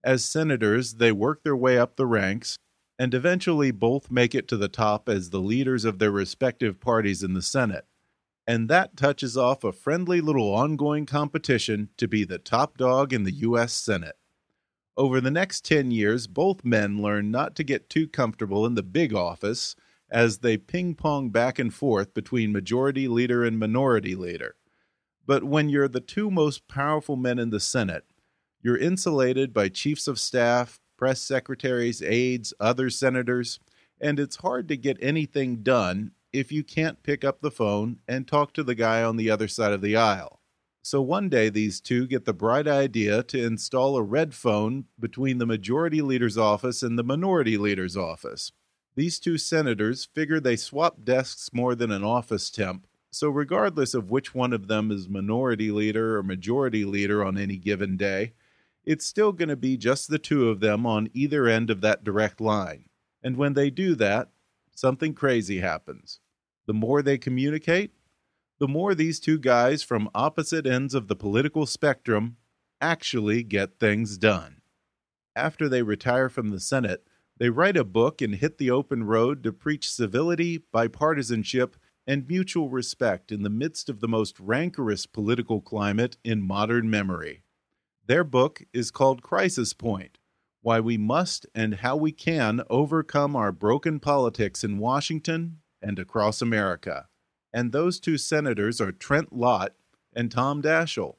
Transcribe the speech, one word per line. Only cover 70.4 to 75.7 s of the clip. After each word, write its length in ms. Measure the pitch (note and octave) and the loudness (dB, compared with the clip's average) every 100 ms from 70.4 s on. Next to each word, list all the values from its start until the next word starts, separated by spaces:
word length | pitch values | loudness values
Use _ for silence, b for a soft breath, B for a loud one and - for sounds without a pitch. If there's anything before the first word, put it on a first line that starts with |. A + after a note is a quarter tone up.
| D3+ D#3+ | -2 -2
ends 300 | C#3 B2+ C#3 | 0 0 0
of 140 | C3 G2+ | -4 -2
the 80 | G2+ | -4
political 500 | G#2 G#2+ C#3+ D#3 D3 | 0 2 2 0 -2
spectrum 720 | - D3 B2+ - G#2+ A2+ A#2 _ _ _ _ | 0 0 0 0 0 0 -8 _ _ _ _
actually 640 | D3+ E3 - B2+ G#2 A2+ | -4 -2 -4 -2 0 0
get 380 | A2+ G2+ G2 _ | 0 -2 -2 _
things 360 | A2 G#2 A2 G2+ | 2 2 -2 2
done. 440 | G#2+ F#2+ C#2+ - _ _ _ _ _ _ _ | 2 2 -4 -20 _ _ _ _ _ _ _
After 340 | - D3 - | -4 -4 -2
they 140 | D3+ | 0